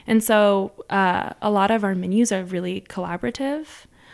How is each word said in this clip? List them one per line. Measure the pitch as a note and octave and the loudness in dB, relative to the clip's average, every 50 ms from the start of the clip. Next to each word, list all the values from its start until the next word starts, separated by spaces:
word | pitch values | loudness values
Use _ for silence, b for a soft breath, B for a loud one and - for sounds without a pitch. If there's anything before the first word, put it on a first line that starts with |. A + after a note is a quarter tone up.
| B | B
And | - A3+ A3 | 0 2 2
so, | G#3+ - A3 G#3+ G#3 G3+ G3+ G3 G3 - - - - - | 4 4 4 4 6 4 4 2 0 -4 -8 -14 -8 -4
uh, | G3 G3 F#3+ F#3 F3+ F#3 - - - - | 0 0 2 2 2 0 -2 -6 -6 -4
a | - G#3+ | -2 0
lot | G#3 G3+ G3 G3+ | 2 2 2 2
of | A3+ A3+ G3+ | 2 0 0
our | G3 F#3+ | 0 -2
menus | F#3 F3+ F#3 F#3+ A3 A#3+ A#3 G#3 | -2 -2 0 2 2 2 2 2
are | F#3+ F#3 | -2 -4
really | F3+ F#3 F3 F3+ F3+ F#3 G3 | -4 -6 -6 -4 -4 -6 -8
collaborative. | - - - - F3+ E3+ F3 F3 - A#3+ A#3 - C4+ C4+ C#4+ D#4 D#4 - - - - B B B B B | -10 -10 -10 -8 -6 -6 -6 -6 -4 -6 -4 -4 -4 -4 -4 -6 -8 -12 -18 -20 -20 B B B B B